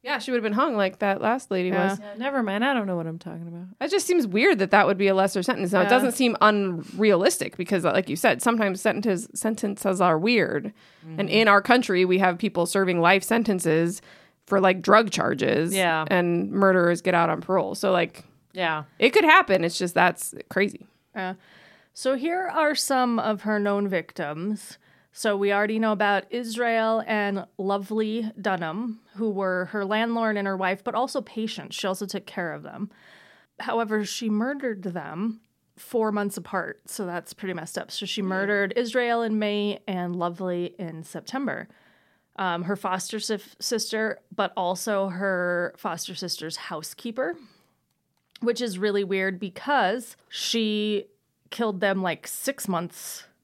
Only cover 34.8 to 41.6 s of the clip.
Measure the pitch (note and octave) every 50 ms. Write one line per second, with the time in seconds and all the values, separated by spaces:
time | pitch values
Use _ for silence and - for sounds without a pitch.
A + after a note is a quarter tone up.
34.8 | F3+ F#3+ E3+ F3 D3 D3 D3+ E3+ G#3 A#3 A3 - _ _ _ _ _ _ _ -
35.8 | - - - A3+ A3 G#3+ G#3 G#3 G3+ G3+ - G3+ F3 - - F#3 E3 - - _
36.8 | _ - - - G3+ F3 F3 F3 E3 - - - - F#3 F3+ E3+ D#3+ E3 - F#3+
37.8 | - - - - G#3 F#3+ - G#3 G3 F#3 F#3+ F#3 G3 G3 G#3 G3+ G3+ F#3+ G3+ A#3+
38.8 | B3 A3+ A3 B3+ A#3+ A#3+ A#3 A#3 A#3 A3+ G#3+ G#3+ G#3+ G#3 G#3 G#3 G#3 G#3 G3+ -
39.8 | _ - F#3+ F3+ F3 F3 F3 F3+ E3+ F3 F3 F3 F#3+ F3+ F3+ F3 F3 F3 F3 -
40.8 | F#3 E3 D#3+ D#3+ D#3 - - E3 - - - C4+ C#4+ A3 C#3 -